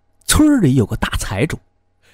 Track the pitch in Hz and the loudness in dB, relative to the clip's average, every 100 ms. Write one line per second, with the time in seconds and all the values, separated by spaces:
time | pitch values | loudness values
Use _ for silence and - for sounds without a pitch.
0 | _ _ - - 302 277 151 131 98 - | _ _ -2 2 4 4 2 2 0 -4
1 | - - - 95 151 - _ _ _ _ | -6 -6 -6 -4 -4 -6 _ _ _ _
2 | _ | _